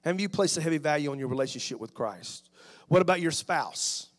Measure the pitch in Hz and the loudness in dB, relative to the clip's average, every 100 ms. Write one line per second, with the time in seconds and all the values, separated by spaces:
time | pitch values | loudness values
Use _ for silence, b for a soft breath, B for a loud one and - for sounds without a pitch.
0 | 165 185 202 196 190 - 165 160 147 147 | -2 -2 -2 2 2 2 0 0 2 0
1 | 143 139 135 131 135 127 - 117 110 - | 0 -2 -2 0 -2 -2 -8 -8 -10 -4
2 | 117 92 - - - B B B B 175 | -4 -4 -14 -16 -18 B B B B 6
3 | 180 185 165 151 - 170 107 - - - | 6 2 2 -2 -2 -2 -2 -4 -4 -4
4 | - | -10